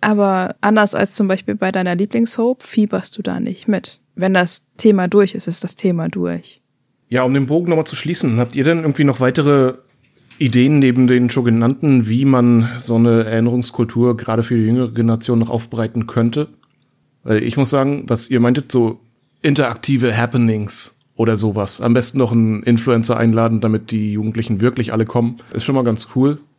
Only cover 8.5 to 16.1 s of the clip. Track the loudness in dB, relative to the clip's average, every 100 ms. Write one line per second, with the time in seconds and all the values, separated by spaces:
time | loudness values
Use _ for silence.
8.5 | 0 0 0 0 2 2 2 0 2 2
9.5 | 4 2 0 _ _ _ _ _ -4 0
10.5 | 4 4 4 4 4 4 4 2 0 2
11.5 | 2 2 0 2 2 2 0 2 4 4
12.5 | 4 2 -4 -2 2 4 4 2 0 0
13.5 | 0 -4 -4 -4 0 0 0 -2 -2 0
14.5 | 0 2 0 -2 0 0 0 0 0 0
15.5 | -4 -6 -6 -6 -6 -6